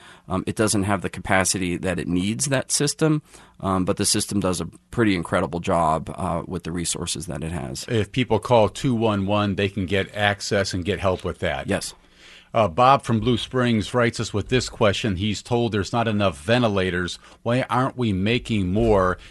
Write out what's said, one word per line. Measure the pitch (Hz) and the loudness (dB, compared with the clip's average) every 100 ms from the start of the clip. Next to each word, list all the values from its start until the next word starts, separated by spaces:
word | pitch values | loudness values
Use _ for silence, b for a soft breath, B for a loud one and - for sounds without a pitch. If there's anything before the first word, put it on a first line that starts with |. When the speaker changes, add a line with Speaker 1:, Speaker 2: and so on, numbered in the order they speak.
| B B B | B B B
Speaker 1:
Um, | 92 98 | -4 -2
it | 104 | 0
doesn't | 110 104 | 0 2
have | 95 101 | 0 -2
the | 92 | -4
capacity | - - 95 92 98 92 85 | -6 0 2 2 0 -2 -2
that | 92 87 | -2 -4
it | - | -2
needs, | 90 98 117 139 | -2 0 -2 -2
that | 131 - | -2 -2
system, | - 143 - 160 151 - B B B | -2 0 0 2 0 -4 B B B
um, | 95 95 92 | -2 0 0
but | 98 | 0
the | 101 | 0
system | 107 - 101 | 0 -2 -2
does | 92 87 | 0 -2
a | 82 - _ | -6 -12 _
pretty | - 110 92 | 0 2 2
incredible | 80 95 85 85 | 0 0 0 -2
job, | 90 85 80 80 - - | 0 2 2 0 -2 -6
uh, | 90 85 - | -4 -4 -4
with | 87 | -8
the | - | -6
resources | 87 85 - 87 - - | -6 -4 -4 -6 -6 -8
that | 71 | -8
it | 80 | -6
has. | 85 65 67 - | -6 -8 -10 -4
Speaker 2:
If | 117 98 | -2 0
people | 127 127 107 | -2 0 0
call | - 120 104 | 4 4 4
two | - 139 117 | 2 -2 0
one | 110 104 95 | 2 0 0
one, | 104 104 95 | 0 0 0
they | 101 | -2
can | 104 87 | -2 -2
get | 98 98 | 0 -2
access | 101 104 101 - 104 95 | 0 0 0 0 0 0
and | 98 | -2
get | 87 87 | -4 0
help | 98 92 | 0 0
with | 90 80 | -2 -4
that. | 90 69 69 | -4 -4 -2
Speaker 1:
Yes. | 92 - - B B B B B | -4 -4 -12 B B B B B
Speaker 2:
Uh, | 113 104 | 0 2
Bob | 80 127 139 | 4 6 6
from | - 113 | 4 0
Blue | 107 117 | 2 0
Springs | - 127 123 110 92 | 0 0 2 2 0
writes | 123 120 - | 0 0 0
us | 110 | -4
with | 104 - | -4 0
this | 127 - | 0 0
question. | - 110 - 117 87 | 2 2 2 0 -2
He's | 107 95 | -2 -4
told | - 120 117 | -2 0 0
there's | 104 90 | 0 -2
not | 120 113 | -2 0
enough | 104 98 76 | 2 0 0
ventilators. | 80 120 117 98 92 87 90 - B B | 0 2 2 2 0 0 -4 -6 B B
Why | 113 123 | -2 0
aren't | - 117 131 123 | 0 0 0 0
we | 117 | 0
making | 95 101 123 - 110 90 | 0 2 0 0 0 0
more, | 101 117 101 92 90 B | 2 4 4 4 0 B